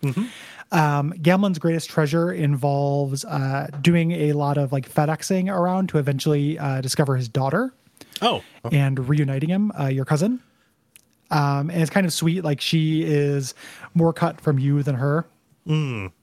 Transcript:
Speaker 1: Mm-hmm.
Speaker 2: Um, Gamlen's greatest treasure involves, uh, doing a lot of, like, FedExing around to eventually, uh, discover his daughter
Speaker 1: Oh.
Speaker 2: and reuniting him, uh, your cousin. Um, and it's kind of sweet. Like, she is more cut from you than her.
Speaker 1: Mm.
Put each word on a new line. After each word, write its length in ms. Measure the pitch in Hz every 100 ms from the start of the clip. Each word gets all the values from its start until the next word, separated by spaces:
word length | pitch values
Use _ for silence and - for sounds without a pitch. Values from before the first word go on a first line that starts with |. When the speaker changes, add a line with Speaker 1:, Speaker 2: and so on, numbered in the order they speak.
Speaker 1:
Mm-hmm. 220 | 143 131 240 - - - -
Speaker 2:
Um, 400 | 175 151 143 147 175
Gamlen's 380 | 156 185 202 165
greatest 320 | 170 165 -
treasure 420 | - 147 165 170
involves, 920 | 185 147 143 143 139 143 143 139 139
uh, 440 | 220 147 135 135 147 147
doing 300 | 165 170 165
a 200 | 170 151
lot 220 | 147 143 143
of, 120 | 139
like, 160 | 139 -
FedExing 600 | - 151 160 - 190 185
around 360 | 185 175 185 190
to 80 | 156
eventually, 600 | 139 135 160 147 143 160
uh, 200 | 143 135
discover 360 | 131 - 143 131
his 120 | 120
daughter 440 | 135 135 165 254 - _ - - -
Speaker 1:
Oh. 200 | 226 123 - - 120
Speaker 2:
and 380 | 143 139 131 127
reuniting 400 | 147 139 135 156
him, 240 | 190 208 -
uh, 80 | 139
your 180 | 135
cousin. 360 | 135 151 196 254 - _ _ _ _ - _ _ -
Um, 400 | 156 143 139 147
and 120 | 170
it's 80 | 160
kind 160 | 202 180
of 60 |
sweet. 320 | - 165 180
Like, 160 | 160 143
she 420 | - 165 156 156
is 520 | 165 147 143 143 131 - - - -
more 180 | 170 165
cut 280 | 160 170 165
from 180 | - 135
you 220 | 139 143
than 100 | 139 127
her. 300 | 139 151 165 _ _ _ -
Speaker 1:
Mm. 460 | 156 143 113 95 -